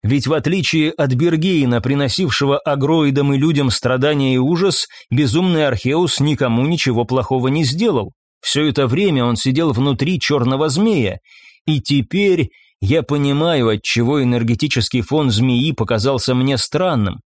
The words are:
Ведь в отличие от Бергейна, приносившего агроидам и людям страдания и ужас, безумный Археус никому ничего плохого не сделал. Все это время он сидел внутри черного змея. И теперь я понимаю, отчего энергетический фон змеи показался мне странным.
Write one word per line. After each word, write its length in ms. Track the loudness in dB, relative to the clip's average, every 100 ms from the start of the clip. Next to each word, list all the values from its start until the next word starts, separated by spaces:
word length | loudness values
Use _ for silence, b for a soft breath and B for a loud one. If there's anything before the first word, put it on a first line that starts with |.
Ведь 220 | 0 -2 0
в 60 |
отличие 600 | -2 0 -2 0 0 0
от 220 | 0 -2
Бергейна, 680 | 2 0 0 0 2 2 0
приносившего 760 | 0 -2 -2 -2 -2 0 0 0
агроидам 720 | -2 -2 0 2 2 2 0
и 60 | 2
людям 320 | 2 2 0
страдания 640 | 0 -2 0 0 2 0
и 40 | 2
ужас, 480 | 0 0 0 0 -4 B B
безумный 560 | 0 2 2 2 2 0
Археус 540 | -2 -2 0 0 0
никому 460 | 0 0 0 0 0
ничего 380 | -2 0 0
плохого 440 | 0 -2 -2 -2 0
не 160 | 0
сделал. 480 | -2 0 0 0 -4 _ _ _
Все 260 | -4 -2 0
это 200 | 0 0
время 380 | 2 2 2
он 120 | 0 0
сидел 360 | 0 0 0
внутри 480 | 0 0 0 -2 -2
черного 480 | 0 0 0 0 0
змея. 500 | 2 2 2 0 -4 B B B B -2
И 140 | -2
теперь 680 | 0 -2 0 0 2 2 0 b b b
я 220 | 0 0
понимаю, 680 | 0 -2 0 0 0 2 0
отчего 540 | 0 -2 0 0 2
энергетический 800 | 0 0 0 0 0 0 -2 -2
фон 280 | -2 0 0
змеи 420 | 2 2 2 0
показался 640 | -2 -2 0 0 0 0
мне 240 | 0 0 0
странным. 640 | -2 -2 0 0 -2 -4 _